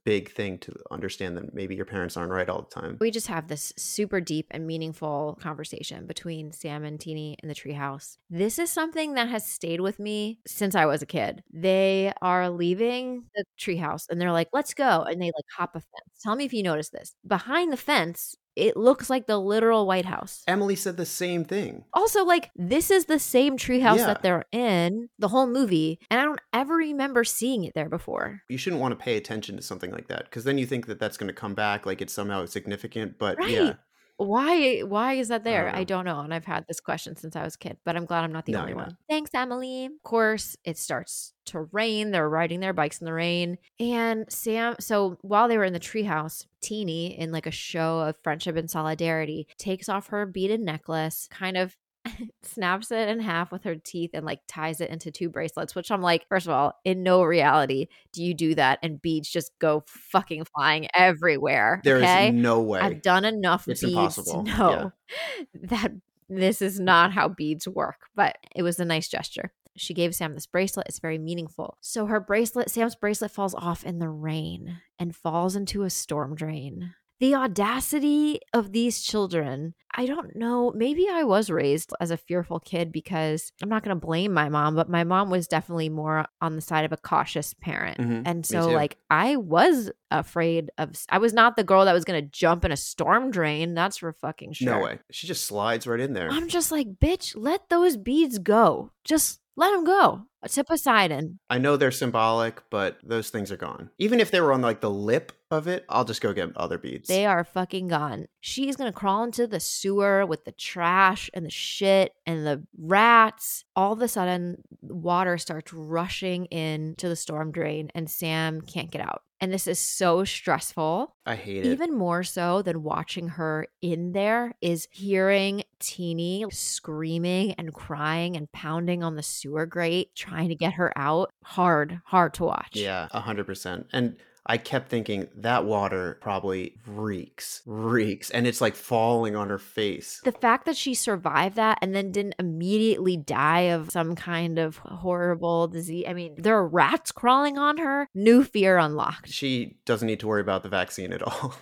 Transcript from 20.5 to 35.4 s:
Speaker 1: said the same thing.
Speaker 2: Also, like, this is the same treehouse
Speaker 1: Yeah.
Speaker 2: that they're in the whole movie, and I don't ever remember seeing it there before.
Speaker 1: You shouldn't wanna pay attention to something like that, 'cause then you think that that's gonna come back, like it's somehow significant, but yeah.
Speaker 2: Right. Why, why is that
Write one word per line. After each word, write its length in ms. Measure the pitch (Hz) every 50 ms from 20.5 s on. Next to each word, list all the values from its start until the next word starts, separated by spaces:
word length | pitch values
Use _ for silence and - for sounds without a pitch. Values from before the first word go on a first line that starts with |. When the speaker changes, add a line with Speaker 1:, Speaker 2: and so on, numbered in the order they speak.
| 180 196 202 196 196
Speaker 1:
said 200 | 190 - 196 175
the 100 | 175 175
same 380 | 175 - - 180 180 175 170 160
thing. 400 | 170 180 202 185 - - - - _ -
Speaker 2:
Also, 320 | 349 403 440 - 415 381
like, 260 | 339 - 339 - - -
this 340 | - 175 175 247 311 - -
is 140 | 392 381 320
the 120 | - 311 294
same 380 | - - - 247 269 285 269
treehouse 420 | 247 - - 247 254 262 226 208 220
Speaker 1:
Yeah. 80 | 240
Speaker 2:
that 160 | 202 208 - -
they're 220 | 185 180 160 - - -
in 560 | 160 247 233 190 175 170 175 196 220 233 240 _ -
the 100 | 208 190
whole 180 | 208 262 269
movie, 520 | 247 240 269 269 202 180 156 156 160 160 - _ -
and 100 | - 247
I 40 | 277
don't 160 | 302 294 - - _ -
ever 220 | 233 269 277 330
remember 480 | 330 320 302 294 277 269 277 262 240 233
seeing 400 | - - - 226 254 269 220 170
it 100 | - -
there 140 | 160 151 160
before. 540 | 165 170 - - - - - - 202 202 - -
Speaker 1:
You 100 | 123 131
shouldn't 240 | 131 190 175 143 131
wanna 140 | 127 117
pay 200 | - - 127 117
attention 400 | 107 104 - 113 110 101 - 101
to 60 | 95 -
something 280 | - 101 92 - 90 -
like 160 | - - -
that, 220 | - - - -
'cause 140 | - 120 113
then 140 | 135 139 139
you 80 | 127
think 200 | 127 139 120 113
that 120 | 117 104 -
that's 180 | 110 104 -
gonna 160 | - 107 95 95
come 220 | - - 101 101
back, 320 | 107 107 104 101 104 -
like 140 | 98 95 - 95
it's 100 | - -
somehow 340 | - 101 101 101 95 87
significant, 720 | 87 - 101 - 101 101 101 - 113 - 113 107 92 - -
but 200 | 107 101 92 - 359 -
yeah. 100 | 117 -
Speaker 2:
Right. 160 | 349 269 - - _ _ _ _ _ _ _ -
Why, 600 | 202 196 202 240 277 302 349 339 285 262 247 -
why 320 | - 202 202 208 233 262 269
is 160 | 262 254 214
that 140 | 240 226